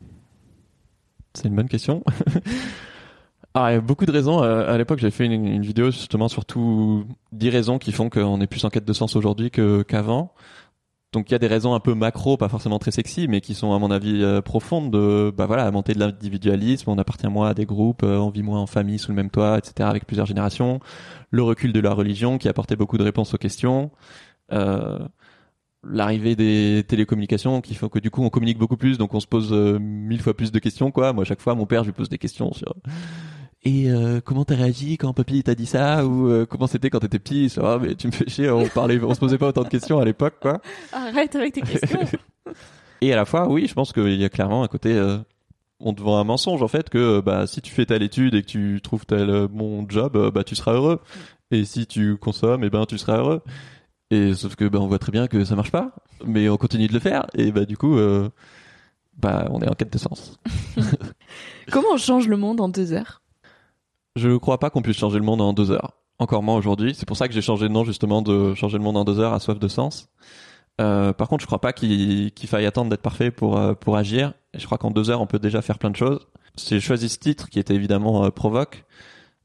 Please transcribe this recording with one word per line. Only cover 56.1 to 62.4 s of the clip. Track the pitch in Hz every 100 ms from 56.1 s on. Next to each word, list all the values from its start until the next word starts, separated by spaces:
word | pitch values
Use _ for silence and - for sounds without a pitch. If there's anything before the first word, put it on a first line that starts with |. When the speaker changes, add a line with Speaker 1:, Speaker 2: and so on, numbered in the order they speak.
| - -
Speaker 1:
mais | 110 107
on | 104
continue | 117 113 110
de |
le | 113
faire. | 190 139 -
Et | - 110
bah, | 104 101
du | 107
coup, | 143 139
euh, | 104 101 101 - - - - - _ _ _ 160
bah, | 110 98 -
on | -
est | -
en |
quête | - -
de | -
sens. | - - - - 233 - - -
<laughs> | 214 - - - - - - - -
Speaker 2:
Comment | 269 440
on | 294
change | - 254 226
le |
monde | 208